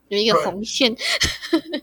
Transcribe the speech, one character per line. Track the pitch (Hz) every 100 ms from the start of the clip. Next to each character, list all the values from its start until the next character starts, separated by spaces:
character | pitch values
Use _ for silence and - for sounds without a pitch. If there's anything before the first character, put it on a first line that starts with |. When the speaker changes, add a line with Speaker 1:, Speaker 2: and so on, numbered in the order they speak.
| -
Speaker 1:
有 | 202
一 | 220
个 | 208
红 | - 180
线， | 220 - 254
Speaker 2:
对。 | 226 - - - - - 330 311 302